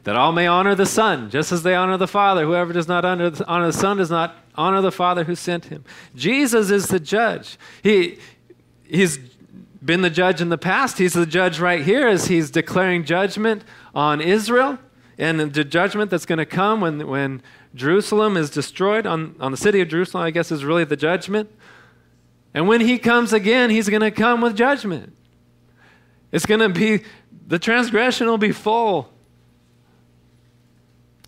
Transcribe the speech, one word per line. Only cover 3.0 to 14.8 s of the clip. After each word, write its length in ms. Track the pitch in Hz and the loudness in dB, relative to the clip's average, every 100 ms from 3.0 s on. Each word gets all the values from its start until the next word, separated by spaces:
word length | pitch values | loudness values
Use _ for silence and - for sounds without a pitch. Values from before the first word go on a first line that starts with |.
honor 240 | 180 180 175 | 0 0 -2
the, 180 | 143 202 | -4 -2
honor 200 | 170 170 | 0 0
the 60 | |
Son 240 | - 196 202 | 0 0 0
does 120 | 170 | 0
not 240 | 170 165 - _ | -2 -2 -6 _
honor 260 | - 175 190 | -4 0 2
the 120 | 190 | 0
Father 320 | - 180 175 | 0 0 0
who 100 | 160 | -2
sent 320 | 175 - 170 - | -6 -4 -6 -8
him." 180 | 151 - - - | -18 -18 -20 -20
Jesus 560 | 127 165 269 277 226 196 | -6 -2 0 2 2 2
is 160 | 202 170 | 0 0
the 140 | 185 | -2
judge. 580 | 147 214 226 82 - - - - | 0 0 0 -2 -10 -20 -20 -2
He, 360 | 202 202 175 - - - - - _ _ | 2 4 2 -4 -20 -20 -20 -20 _ _
he's 340 | - 170 180 143 123 _ - - - - | -4 0 0 -2 -12 _ -20 -20 -20 -8
been 180 | 135 175 | -2 0
the 80 | 180 | 0
judge 300 | 160 185 165 | 2 2 2
in 80 | 170 | -2
the 100 | 165 | -2
past. 400 | 180 214 277 - | -2 -2 -2 0
He's 140 | 185 | 0
the 140 | 170 170 | 0 0
judge 340 | 175 185 156 | 0 0 0
right 220 | 180 170 | 0 0
here 260 | 143 254 247 | 2 2 4
as 180 | 185 - | 2 2
he's 240 | 170 147 | 0 0
declaring 540 | 165 - 180 185 175 | -2 -2 0 0 0
judgment 580 | 156 175 196 202 220 214 - - - | 0 0 0 -2 -2 -2 -8 -20 -10
on 260 | 143 147 147 | -2 0 0
Israel 580 | 165 214 214 247 277 262 | 0 0 2 2 0 -2